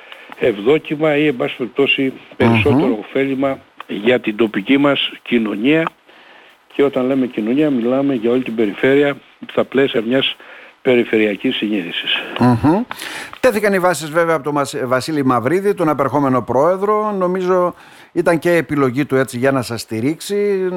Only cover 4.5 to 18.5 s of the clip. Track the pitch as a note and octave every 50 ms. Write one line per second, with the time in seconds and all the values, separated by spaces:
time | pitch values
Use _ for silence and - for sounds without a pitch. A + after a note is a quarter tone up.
4.5 | - G#2 F#2+ B2 C#3 C#3 C#3+ C#3+ C3+ C3+ - - - - _ - B2+ A#2 A2 G#2
5.5 | G2+ G2+ A#2 C#3+ D#3 D#3+ E3 - _ _ _ _ - - - - - - - -
6.5 | _ _ _ _ - - C#3+ C3+ - C3 B2+ C3 C#3 C3 B2+ A2+ - A#2 G#2 A2+
7.5 | B2+ D3 D#3 D3 C3+ A#2 A2+ A#2+ B2+ C#3 C#3 C#3 C3+ A2 G#2+ A#2 B2 C3 B2 A#2+
8.5 | A2 A#2 A2 G2+ F#2+ - - C3 C#3 C#3+ D3 C#3+ C3+ - - _ _ _ - -
9.5 | - A#2+ G#2 - - C3 C#3 B2+ - A2+ G#2+ A#2 C3 C3+ - - - _ - -
10.5 | - - - - _ _ - C3 B2 A#2+ A2+ - A2+ A2 G#2+ G#2 G2+ - - C3
11.5 | B2 - A2+ G#2 G#2+ G2 E2+ E2+ - - - - - - - - - - A#2+ B2
12.5 | A#2+ A#2 - D4+ E4 A3+ B3 - - - - - - - - - - - - -
13.5 | G3+ G#3 G3+ G3+ G3 F#3 F3 F3+ E3+ C#3 D#3+ D3 D3+ E3+ E3+ E3 D#3+ D3 B2+ D3+
14.5 | D3 C#3+ C3+ - - A#2 C3 B2 B2+ C3 - D#3+ D#3+ C#3+ C3 C3 B2+ A#2 A2 C3+
15.5 | E3+ G3 G3 G#3 F#3+ F#3 E3+ D#3 D3 C3 C#3 B2+ B2+ D3 C#3 C3 B2+ B2 G2+ -
16.5 | A#2+ B2+ D3+ F3 F#3+ F#3+ G3+ G#3 G#3+ G#3+ G#3+ G#3+ G#3 F#3+ F#3 F3+ F#3 F#3+ F3+ F3+
17.5 | F#3 F3+ F3+ E3+ - - - - - - - _ - E3 D#3+ F3+ E3+ D3 - F3